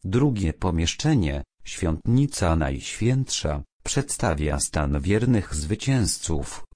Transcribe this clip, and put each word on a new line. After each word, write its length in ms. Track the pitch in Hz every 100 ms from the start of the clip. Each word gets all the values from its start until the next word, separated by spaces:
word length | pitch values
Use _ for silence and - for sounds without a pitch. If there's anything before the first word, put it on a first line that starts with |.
Drugie 480 | 95 117 143 104 82
pomieszczenie, 920 | - 95 82 82 - 147 143 76 71 - _
świątnica 920 | - - 85 78 113 123 143 - 87 82
najświętsza, 1080 | 69 67 - - 113 135 127 - 76 73 - _
przedstawia 800 | - 127 - - 101 73 76 71
stan 400 | - 80 71 71
wiernych 540 | 76 107 123 113 -
zwycięzców, 1120 | 76 76 - 135 135 90 - - 76 64 - -